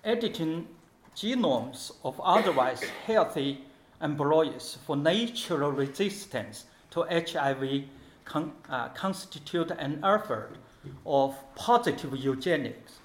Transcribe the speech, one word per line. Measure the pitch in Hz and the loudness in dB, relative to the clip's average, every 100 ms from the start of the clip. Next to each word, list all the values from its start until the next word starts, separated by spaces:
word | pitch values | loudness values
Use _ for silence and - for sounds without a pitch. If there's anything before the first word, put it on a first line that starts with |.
Editing | 208 233 214 - 160 160 165 - _ _ - - | 0 0 0 -2 -2 -2 -6 -16 _ _ -18 -6
genomes | 208 254 185 123 127 - - - | -2 2 2 2 -2 -10 -14 -8
of | 139 139 | -8 -2
otherwise | 185 190 202 135 127 127 - - - | 4 4 6 4 4 2 -6 -8 2
healthy | 220 202 160 139 139 - - _ - | 4 4 0 -2 -4 -12 -20 _ -6
embryos | 151 147 143 156 156 - - - - | -4 0 4 6 4 0 -12 -14 -4
for | 143 | 0
natural | 151 196 233 - - 165 143 | 2 2 0 -4 -4 0 0
resistance | 131 135 - 196 - - 127 107 107 - - _ | 0 -2 0 -2 -2 -8 -8 -8 -12 -18 -20 _
to | 175 165 | -2 2
H | 170 170 160 | 0 0 0
I | 139 | 0
V | 131 135 139 139 - - - | 0 0 -2 -4 -16 -20 -20
con-, | - 151 156 - - | -6 -4 -4 -10 -8
uh, | 131 - | -6 -6
constitute | - 196 185 - 147 - 175 165 | -4 -4 -4 -10 -14 -4 -2 -2
an | 170 143 147 | -2 -4 0
effort | 190 208 - 110 - - - - 139 - - | 2 2 2 -6 -6 -16 -20 -18 -16 -12 2
of | 139 135 135 - | 4 4 0 -14
positive | - - 233 - 135 143 131 | -8 4 4 4 -2 -4 -2
eugenics | 131 131 185 156 120 - - - | -2 0 0 0 0 -8 -18 -20